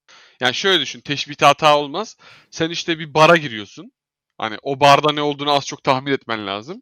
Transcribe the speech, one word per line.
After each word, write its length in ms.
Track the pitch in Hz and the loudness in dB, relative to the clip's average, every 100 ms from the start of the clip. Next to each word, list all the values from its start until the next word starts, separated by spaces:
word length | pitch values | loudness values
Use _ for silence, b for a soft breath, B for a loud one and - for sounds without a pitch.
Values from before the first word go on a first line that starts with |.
| _ b b b | _ b b b
Yani 140 | 127 | -4
şöyle 280 | 123 196 180 | -2 0 0
düşün, 200 | 131 123 | -2 -10
teşbihte 440 | - 143 - 147 151 | -10 -8 -8 2 2
hata 320 | 143 156 147 | 4 4 2
olmaz. 380 | 147 160 220 - b b b | 0 -8 -10 -14 b b b
Sen 180 | - 165 | -8 -6
işte 300 | 170 - 160 | -6 -6 -8
bir 140 | 160 | -4
bara 240 | 143 156 170 | 2 6 4
giriyorsun. 540 | 147 110 101 - 214 _ _ _ _ _ | 2 -10 -14 -18 -20 _ _ _ _ _
Hani 200 | 110 107 | -10 -8
o 160 | 135 135 | -8 2
barda 320 | 143 139 151 | 6 6 4
ne 100 | 147 | -2
olduğunu 300 | 147 139 143 | -4 -4 -2
az 140 | 143 135 | -2 -2
çok 180 | 147 | -6
tahmin 280 | - 131 143 | -2 -2 0
etmen 360 | 131 - 113 101 | -4 -4 -8 -6
lazım. 340 | 101 117 214 | -8 -10 -18